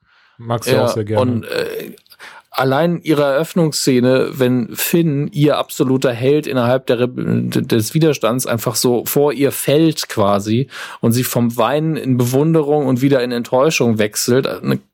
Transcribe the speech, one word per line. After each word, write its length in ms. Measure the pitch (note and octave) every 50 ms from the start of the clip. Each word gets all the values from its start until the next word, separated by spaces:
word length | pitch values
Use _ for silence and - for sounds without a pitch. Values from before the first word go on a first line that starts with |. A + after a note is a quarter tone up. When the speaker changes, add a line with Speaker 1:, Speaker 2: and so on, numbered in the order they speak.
| _ _ _ _ _ _ _ - A#2
Speaker 1:
Mag 180 | A#2 A#2+ A2+ -
sie 80 | A#2+
Speaker 2:
Ja, 120 | A#2+ B2+ B2
Speaker 1:
auch 40 | A#2
sehr 120 | G#2+ A2 G#2+
gerne. 280 | G#2 A2 B2+ B2+ B2+
Speaker 2:
und, 120 | A#2+ A2 -
äh, 460 | - - - - - - - - - - - _ _ - _ - - - - _ _
allein 500 | - B2+ C3 C3 C3+ D3 E3+ F3 E3+ -
ihre 200 | - D3+ D#3 D3
Eröffnungsszene, 1080 | C#3+ C#3 C3 D3 E3 - - F#3 E3 D3+ - - - C#3+ B2+ B2 B2 B2+ C3 B2+ G#2 F2+ -
wenn 420 | C3+ B2+ B2 B2+ B2 A2+ - -
Finn 520 | - - - F3+ E3+ E3 D#3 C#3 C#3+ D3 -
ihr 240 | - C#3+ D3 C#3+ A#2+
absoluter 560 | G2 - - - - D3 B2+ C3 C3 C#3+ C3
Held 340 | A#2+ A2+ C3 C#3 D3 D3+ D3+
innerhalb 400 | - C3 B2+ A#2 A#2+ C3 C3 -
der 120 | - B2 A2+
Re-, 80 | B2 B2+
d-, 540 | B2+ B2 A2 A2+ A#2 A#2+ A#2+ A#2+ A#2+ A#2+
des 320 | A2+ - - A2+ A2 - -
Widerstands 520 | D#3 D#3+ D#3 C#3 - A2+ G#2+ B2 B2+ -
einfach 280 | - A#2+ G#2+ - B2+ A2+
so 320 | - - B2 A#2+ A2 -
vor 260 | - - D3 C#3+ D3
ihr 200 | A#2+ C3 C#3 B2
fällt 580 | - - - - C#3 D#3 E3 D#3+ D3 - - -
quasi 580 | - A2+ G2 G2+ G2+ G2 G2+ G#2+ A2 B2+ C#3 - - - - - - -
und 120 | - A#2
sie 120 | A2+ B2+ B2
vom 320 | - - B2 A#2+ A#2 A#2
Weinen 400 | A#2+ A2 A#2+ C#3+ D3+ D#3 D#3+ D3+
in 220 | B2 A2 C3 B2+ B2+
Bewunderung 680 | A#2+ B2 B2+ C3+ D3+ E3 D#3+ D#3+ C#3+ C#3+ D3+ D3+ C#3
und 140 | C3 C3 A#2+
wieder 220 | C#3 C#3 C#3 B2+
in 100 | A#2+ B2+
Enttäuschung 640 | A#2+ A#2+ A#2 - C3 B2+ C#3+ D#3+ D#3 - B2+ A#2 G#2+ A2
wechselt. 480 | G#2+ G#2+ - - - A#2+ A#2+ C3+ -
Eine 340 | - G#2 - - - C3+ - _ _